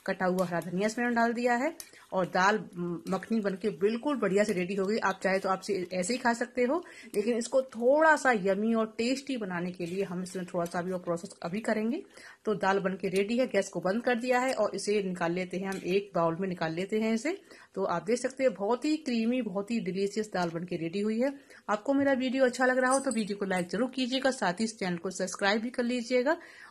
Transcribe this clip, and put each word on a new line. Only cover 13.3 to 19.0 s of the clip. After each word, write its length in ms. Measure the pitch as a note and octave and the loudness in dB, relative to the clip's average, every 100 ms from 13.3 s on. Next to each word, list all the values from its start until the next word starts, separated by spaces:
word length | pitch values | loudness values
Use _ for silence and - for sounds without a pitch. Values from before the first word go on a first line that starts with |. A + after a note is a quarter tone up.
| A#3+ | 0
है, 100 | B3+ | 2
गैस 220 | - - | 0 0
को 100 | F3 | -2
बंद 240 | F3+ G#3+ | 0 0
कर 120 | B3 A#3+ | 0 0
दिया 240 | B3+ B3 | 2 2
है 140 | C4 | 2
और 220 | B3+ G#3 G3 | 0 0 0
इसे 260 | G3+ G#3 | 0 0
निकाल 280 | F#3+ F3+ E3+ | 0 -2 0
लेते 260 | F3+ F3+ F3+ | 0 -2 -4
हैं 120 | F#3+ | -4
हम 120 | F#3 F3 | -4 0
एक 260 | F#3+ G3+ F3 | 0 0 2
बाउल 220 | E3 E3 | 2 0
में, 80 | F#3+ | -4
निकाल 240 | F3 D#3+ | -2 -2
लेते 260 | D#3+ G3 A3 | -2 -2 0
हैं 140 | A3 | 2
इसे। 240 | A3+ D4 G4 - - - - | 0 0 -4 -10 -20 -10 -4
तो 80 | |
आप 200 | D4 E3+ | -2 0
देख 160 | D#3+ A#3+ | 0 0
सकते 240 | B3 - | -2 2
हैं 100 | C4 | 0
बहुत 320 | F#3+ G3+ A#3+ D4+ | 2 0 0 0
ही 100 | |
क्रीमी, 440 | D4+ | 0